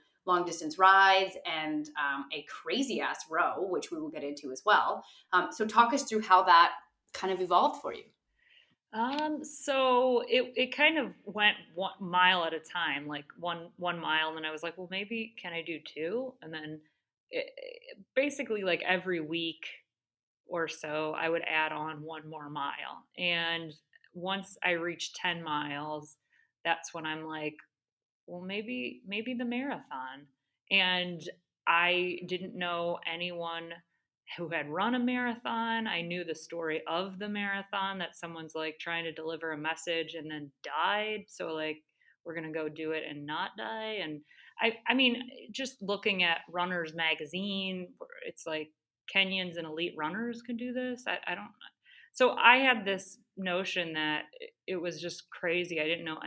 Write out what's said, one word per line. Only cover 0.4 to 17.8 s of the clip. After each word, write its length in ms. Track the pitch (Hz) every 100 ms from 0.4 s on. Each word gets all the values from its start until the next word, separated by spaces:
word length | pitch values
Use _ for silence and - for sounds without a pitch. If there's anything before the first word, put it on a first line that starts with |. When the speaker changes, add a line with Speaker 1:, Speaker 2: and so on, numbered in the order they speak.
| 170
Speaker 1:
distance 320 | 165 156 185
rides, 600 | 190 196 196 190 190 - 175
and, 440 | 160 156 151 151 151
um, 280 | 143 139 139
a 100 | 156
crazy 560 | - - 160 226 247 147
ass 300 | 139 151 -
row, 320 | 160 196 -
which 300 | 190 160 -
we 80 | 160
will 100 | 151
get 140 | 156
into 280 | 143 143 135
as 120 | 131 214
well. 400 | 185 135 220 - - _
Um, 200 | 180 170
so 140 | - 220
talk 280 | 220 240
us 100 | 277
through 180 | - 220
how 220 | 214 185
that 300 | 190 170 175 - - _ _
kind 180 | - 190
of 60 | 185
evolved 400 | 180 180 285 285
for 120 | 139
you. 100 | - - _ _ _ _ _ _ _ _
Speaker 2:
Um, 500 | 220 247 294 311 302
so 800 | - - - 269 262 247 254 240
it, 320 | - 247 254 -
it 200 | 254 -
kind 220 | 302 320
of 180 | - - -
went 320 | 208 208 - - 165
one 160 | 190 -
mile 460 | 185 180 185 185 165
at 80 |
a 60 | 160
time, 480 | - 175 160 143 147
like, 180 | 147 147 -
one, 340 | 170 170 170 -
one 220 | 175 170
mile. 380 | 156 156 156 160
And 80 | 156
I 60 |
was 120 | 156
like, 140 | 165 170
"Well, 100 | 175
maybe 460 | 190 202 226 226 -
can 160 | 175
I 80 | 170
do 180 | 160 151
two?" 560 | - 147 160 226 262 -
And 120 | 160
then 280 | 160 151 156 - _ _ _ _
it, 220 | 165 - -
it, 400 | - -